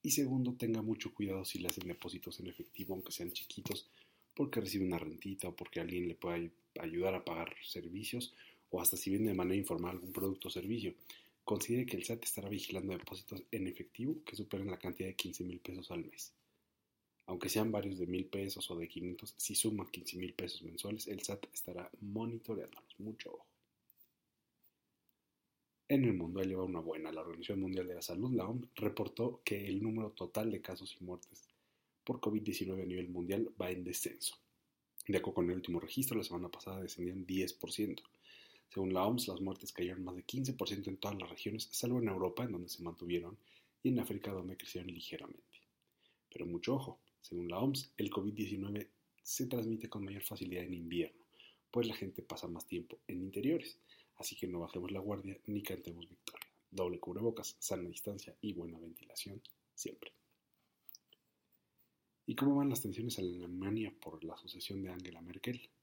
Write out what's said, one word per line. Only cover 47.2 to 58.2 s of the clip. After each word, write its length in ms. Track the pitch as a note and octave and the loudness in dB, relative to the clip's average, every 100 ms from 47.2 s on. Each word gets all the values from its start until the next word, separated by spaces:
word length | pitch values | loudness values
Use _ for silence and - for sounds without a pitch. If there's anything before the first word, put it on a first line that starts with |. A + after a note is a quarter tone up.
| - F2 E2+ | -6 -4 0
la 100 | F2+ | 4
oms, 320 | C3 C3+ - - | 4 4 -2 -2
el 120 | G2+ | 0
covid 220 | - G2+ | 2 0
diecinueve 560 | G#2+ G2 G2 G2 G#2 - _ _ _ | 0 -2 0 0 -2 -4 _ _ _
se 260 | - - B2 | -4 -2 2
transmite 420 | A#2+ A2+ A2 A2 | 2 2 0 -2
con 160 | G#2 G2 | -4 -4
mayor 160 | G2+ | -4
facilidad 420 | - E2 F2+ F2+ | -6 -4 -2 -2
en 100 | F2+ | -2
invierno, 480 | F2 E2+ F2 - - - - - _ _ | -4 0 2 0 -2 -20 -20 -20 _ _
pues 160 | A#2+ A2+ | 2 2
la 100 | - | 0
gente 260 | G2 - | -4 -6
pasa 260 | - - F2 | -6 -6 -4
más 180 | E2+ - | -6 -4
tiempo 320 | F2 E2 - - | -4 -4 -12 -6
en 140 | F#2 | -4
interiores. 560 | F#2+ G2+ C3 E3 - - _ - - - | -2 2 4 4 2 -14 _ -20 -20 -8
Así 220 | - - | -8 -4
que 100 | F#2 | -2
no 140 | F2 | -2
bajemos 280 | E2 F#2 F2+ | -2 -2 -2
la 80 | F#2+ | -2
guardia 360 | G2+ G2+ G2 F#2+ - | 0 -2 -4 -6 -2
ni 140 | G#2 | -2
cantemos 440 | - F2+ - E2+ E2+ | 0 -4 -6 -10 -12
victoria. 400 | - - - - _ _ | -10 -12 -10 -14 _ _
Doble 280 | F#2+ F2+ F2 | 2 2 2
cubrebocas, 600 | - F#2 A2+ A2 - - | -2 2 2 2 -6 -4
sana 300 | - F2+ E2+ | -2 0 -2
distancia 440 | - - G2 | -4 -4 -6